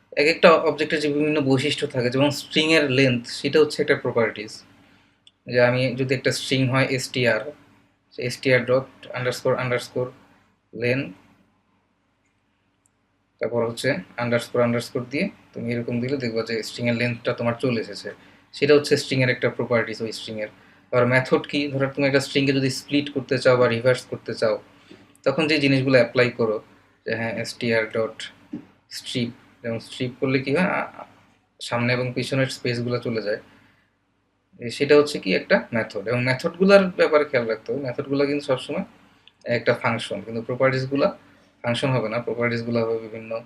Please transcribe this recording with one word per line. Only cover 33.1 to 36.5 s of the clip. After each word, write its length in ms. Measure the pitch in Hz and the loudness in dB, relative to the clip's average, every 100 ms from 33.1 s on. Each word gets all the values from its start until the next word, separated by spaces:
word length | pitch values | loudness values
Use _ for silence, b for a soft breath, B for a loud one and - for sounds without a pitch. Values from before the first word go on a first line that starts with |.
| 113 | -4
যায়, 160 | 101 113 - b b b b b _ _ _ _ _ - | -4 -6 -8 b b b b b _ _ _ _ _ -12
এ, 100 | 120 | -10
সেটা 280 | - 143 147 | -4 6 6
হচ্ছে 220 | 147 - | 6 0
কি 160 | - - | 0 -2
একটা 320 | - 226 - | 2 0 0
মেথড। 340 | 113 107 104 101 | -4 -4 -6 -4
এবং 160 | 123 | 0
মেথডগুলোর 600 | 127 131 170 | 0 0 -2